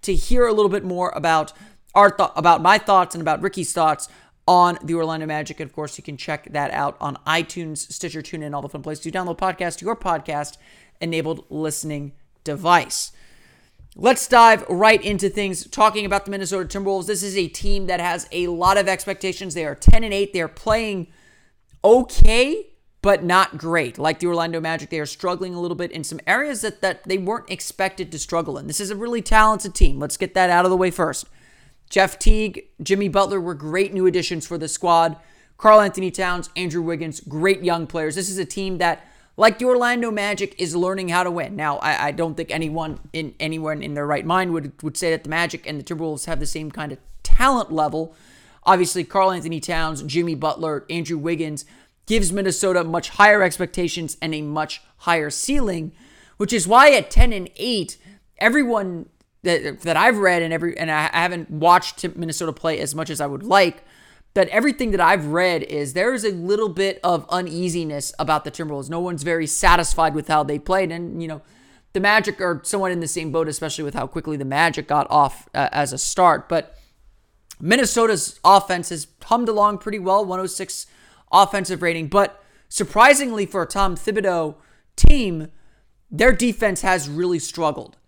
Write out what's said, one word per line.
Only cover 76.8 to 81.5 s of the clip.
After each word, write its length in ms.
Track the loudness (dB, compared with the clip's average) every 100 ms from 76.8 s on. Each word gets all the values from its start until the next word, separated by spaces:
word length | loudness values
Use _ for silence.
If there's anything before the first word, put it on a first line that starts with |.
| _ _ _ _ _ _ _ -10
Minnesota's 800 | 0 2 2 0 0 0 -4 0 6
offense 440 | 6 4 -6 -4
has 180 | -10 -12 _
hummed 260 | -2 -2 0
along 300 | 2 2 0
pretty 180 | -8 -6
well, 260 | 0 0
one 160 | 0 -6
oh 60 | -6
six 400 | -8 -10 -12 -14 _ _ _ _
offensive 500 | 4 4